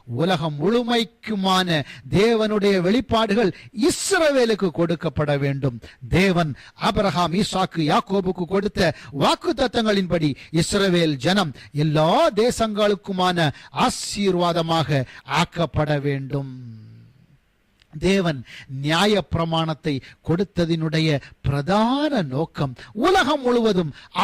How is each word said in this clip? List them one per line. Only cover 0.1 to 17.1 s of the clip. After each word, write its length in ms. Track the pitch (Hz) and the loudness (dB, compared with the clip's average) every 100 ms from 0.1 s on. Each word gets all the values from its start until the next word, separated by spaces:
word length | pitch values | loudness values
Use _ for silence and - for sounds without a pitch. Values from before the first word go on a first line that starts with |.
| 120 | -2
உலகம் 360 | 175 175 160 147 | 0 0 -2 -2
முழுமைக்குமான 1160 | 175 240 233 240 226 _ - 202 190 185 180 156 - - 127 175 | 0 0 0 -2 -2 _ -8 -2 0 2 2 -2 -4 -12 -2 2
தேவனுடைய 560 | 226 220 214 214 202 190 175 | 4 2 2 2 2 2 2
வெளிப்பாடுகள் 680 | 247 - 226 226 208 190 - - 208 311 | 0 2 0 2 2 0 -2 -12 -2 0
இஸ்ரவேலுக்கு 800 | - - 370 311 269 233 214 190 165 | 0 0 2 4 4 2 0 -2 0
கொடுக்கப்பட 520 | 170 170 160 147 147 143 | 0 0 -2 -2 0 0
வேண்டும். 340 | 139 139 131 120 - - 117 - | 0 0 -4 -6 -14 -18 -2 2
தேவன் 320 | 196 170 156 - - - 190 | 4 2 0 -4 -14 -6 -2
ஆபிரகாம், 460 | 208 196 156 170 180 | 0 0 0 0 0
ஈசாக்கு, 400 | 196 185 185 165 151 | 0 0 -2 0 2
யாக்கோபுக்கு 520 | 208 - 196 185 180 170 | 0 0 -2 -2 -4 -2
கொடுத்த 380 | 196 196 - 170 - - 139 | -2 -2 0 0 0 -10 -2
வாக்குத்தத்தங்களின்படி 1080 | 208 294 370 247 254 240 220 202 175 175 151 123 - 160 | 0 2 -2 0 0 0 0 0 0 0 0 -2 -4 -2
இஸ்ரவேல் 540 | - 202 196 175 160 135 | 0 0 2 2 2 0
ஜனம் 300 | 147 202 160 - - 143 | 0 0 0 -6 -8 -2
எல்லா 280 | 156 151 160 247 330 208 | 0 2 2 4 2 2
தேசங்களுக்குமான 1040 | 240 240 220 208 208 196 - 185 180 170 151 - - 131 240 | 0 0 -2 0 0 0 -4 0 0 2 0 -2 -10 -2 -2
ஆசீர்வாதமாக 1160 | - - 208 202 175 175 170 165 165 143 139 123 - - 147 | -2 -8 -2 0 2 0 0 0 0 0 -2 -2 -10 -4 -2
ஆக்கப்பட 580 | 175 170 156 151 151 147 143 | -2 -2 -2 -2 0 0 -2
வேண்டும். 440 | 139 131 139 135 127 120 110 110 113 113 | -4 -4 -6 -6 -12 -16 -18 -20 -20 -20